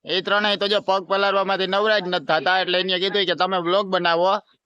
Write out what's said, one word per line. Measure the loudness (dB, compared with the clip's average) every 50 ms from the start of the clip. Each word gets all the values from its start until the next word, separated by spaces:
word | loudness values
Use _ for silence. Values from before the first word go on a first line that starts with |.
| -8
એ | -6 -4 -4
ત્રણેય | -2 0 0 0 2 0 0
તો | 0 0
જો | 0 0 0
પગ | 0 0 -2 0 0
પલાળવામાંથી | -2 0 0 2 2 2 2 0 0 -2 -2 -2
નવરા | 0 0 0 2 2 0 0
જ | 0
નથી | -2 -4 -4 0
થતા, | 0 0 0 2 2 0 0
એટલે | 0 0 0 -2
એને | 0 -2 -2 -2
કીધું | -2 -2 0 0 0
કે | 0 0
તમે | 0 0 0 0
વ્લોગ | 0 0 0 0 0 0
બનાવો, | 0 -2 0 2 2 2 2 2 2 0 -2 -4 _ _ _ _